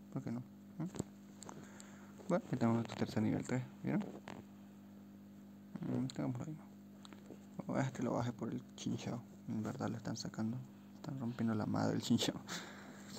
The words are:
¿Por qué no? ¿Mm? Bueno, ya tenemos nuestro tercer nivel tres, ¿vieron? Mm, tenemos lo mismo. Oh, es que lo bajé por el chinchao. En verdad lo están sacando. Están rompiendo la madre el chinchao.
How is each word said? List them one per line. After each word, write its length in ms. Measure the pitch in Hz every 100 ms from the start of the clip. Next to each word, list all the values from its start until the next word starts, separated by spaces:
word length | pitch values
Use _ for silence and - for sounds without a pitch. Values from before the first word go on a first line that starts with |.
| - 139
¿Por 60 |
qué 80 | 131
no? 80 | 117
¿Mm? 480 | - - - - 170 - - - - - - - - - - - - - -
Bueno, 160 | 175 -
ya 80 | 123
tenemos 160 | 117 117
nuestro 180 | 113 -
tercer 260 | - 110
nivel 240 | 110 151 139
tres, 160 | 127 127 -
¿vieron? 160 | - 170 - - - - - - - - - - - - - - - - - -
Mm, 280 | 165 123 131
tenemos 320 | - 143 123
lo 60 | 156
mismo. 180 | 156 - - - - - - - - - - -
Oh, 100 | 127
es 140 | 131
que 100 | -
lo 120 | 120
bajé 180 | 110 120
por 180 | - 113
el 100 | 127 -
chinchao. 480 | - 123 120 - 123 - - -
En 160 | 113
verdad 260 | 107 135 107
lo 80 | 117
están 200 | 120 113
sacando. 420 | - - 110 127 131 - - -
Están 240 | - 135
rompiendo 340 | 117 120 113
la 120 | 107 104
madre 280 | 107 110
el 80 | 110
chinchao. 320 | - 113 - - - - - - - - -